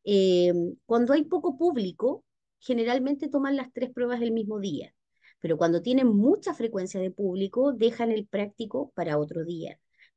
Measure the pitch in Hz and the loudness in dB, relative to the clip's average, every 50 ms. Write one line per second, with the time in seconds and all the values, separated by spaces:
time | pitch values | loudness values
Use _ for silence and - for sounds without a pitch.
0 | _ 202 202 196 190 190 180 175 175 175 175 175 170 180 - - _ - 226 240 | _ 0 2 4 4 6 6 6 4 4 4 2 0 -2 -6 -10 _ 0 0 2
1 | 240 233 277 320 294 - 370 320 - 349 262 262 330 359 311 247 196 180 160 - | 4 4 4 2 2 0 -2 -2 -2 -2 -2 0 0 0 0 0 -2 -4 -4 -2
2 | 208 254 339 453 - _ _ _ _ _ _ _ - - 254 233 226 233 247 269 | -2 -2 -2 -4 -8 _ _ _ _ _ _ _ -6 -2 -2 0 0 0 0 0
3 | 254 277 285 285 320 277 - 277 277 277 277 277 254 - - 247 247 247 - 240 | 0 -2 -2 -2 -4 -2 -2 0 0 0 0 -2 -4 -6 -8 -6 -6 -6 -4 -4
4 | 247 240 247 233 233 233 226 226 214 202 214 208 196 196 147 - - - _ _ | -4 -2 -2 -2 -2 0 0 -2 -2 -4 -6 -6 -4 -6 -6 -6 -8 -12 _ _
5 | _ _ _ _ _ _ _ _ - 165 160 156 170 165 170 170 170 240 254 269 | _ _ _ _ _ _ _ _ -4 -2 0 2 2 2 2 2 0 2 2 4
6 | 262 240 208 202 208 277 392 403 - 381 294 - 233 226 220 190 185 185 - 190 | 4 4 4 6 6 4 4 2 0 -4 -4 -4 -4 -4 -4 -4 -6 -6 -4 -4
7 | 185 185 185 - 202 190 180 190 196 190 - 240 262 285 254 214 220 233 233 - | -4 -4 -4 -4 -4 -2 -2 -2 -4 -2 0 0 2 2 2 2 2 0 2 0
8 | 233 226 220 214 208 - - 196 208 202 - - 226 208 - 131 - - _ - | 0 0 0 -2 -2 -4 -4 -4 -4 -4 -6 -10 -10 -6 -6 -6 -6 -6 _ -6
9 | 170 156 147 151 147 151 - 165 160 170 175 160 165 - - - _ _ _ _ | -4 -2 0 -2 -2 -2 -4 -6 -8 -6 -8 -8 -10 -12 -12 -16 _ _ _ _
10 | _ _ _ | _ _ _